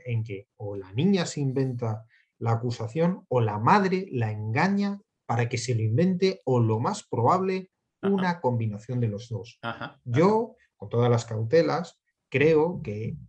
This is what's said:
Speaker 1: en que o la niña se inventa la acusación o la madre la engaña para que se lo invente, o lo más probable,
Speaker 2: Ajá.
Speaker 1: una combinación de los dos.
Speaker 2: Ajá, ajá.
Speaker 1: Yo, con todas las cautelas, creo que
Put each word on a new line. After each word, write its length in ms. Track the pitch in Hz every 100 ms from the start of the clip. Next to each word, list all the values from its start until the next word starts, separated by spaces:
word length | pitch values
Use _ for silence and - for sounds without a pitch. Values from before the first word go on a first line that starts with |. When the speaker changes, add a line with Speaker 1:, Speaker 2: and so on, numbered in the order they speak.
| -
Speaker 1:
en 180 | 113
que 240 | 110 98 - -
o 200 | 101 101
la 160 | 95
niña 320 | 101 175 196 165
se 140 | -
inventa 640 | 139 131 131 120 113 113 - _ _ -
la 140 | 117
acusación 720 | 113 120 113 107 160 170 185 -
o 120 | 127
la 180 | 110 104
madre 500 | 120 202 190 185 196
la 220 | 123 110
engaña 680 | 107 107 123 180 202 202 202 _ _ -
para 220 | 120 120
que 100 | 117
se 160 | 127
lo 80 | 113
invente, 580 | 110 120 180 180 190 - -
o 120 | 123
lo 220 | 110 110
más 260 | 156 202 -
probable, 640 | - 123 185 190 185 185 _ _ _
Speaker 2:
Ajá. 140 | 196
Speaker 1:
una 260 | 196 185 170
combinación 580 | 147 120 110 101 - 123
de 80 | 113
los 200 | 101 -
dos. 300 | 104 - -
Speaker 2:
Ajá, 240 | 117 113
ajá. 160 | 117 -
Speaker 1:
Yo, 500 | 127 123 185 220 233 - _ _
con 120 | 104
todas 220 | 120 120
las 140 | 117 -
cautelas, 720 | 110 110 165 151 147 180 - _ _ _
creo 500 | 131 151 156 165 -
que 360 | - 104 117 -